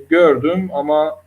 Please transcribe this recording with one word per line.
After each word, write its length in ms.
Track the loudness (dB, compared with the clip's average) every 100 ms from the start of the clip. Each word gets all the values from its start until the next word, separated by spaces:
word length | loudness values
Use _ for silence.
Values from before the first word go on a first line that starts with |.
| -2
gördüm 600 | 2 4 2 -2 -4 -4
ama 420 | -6 -2 0 -2 -6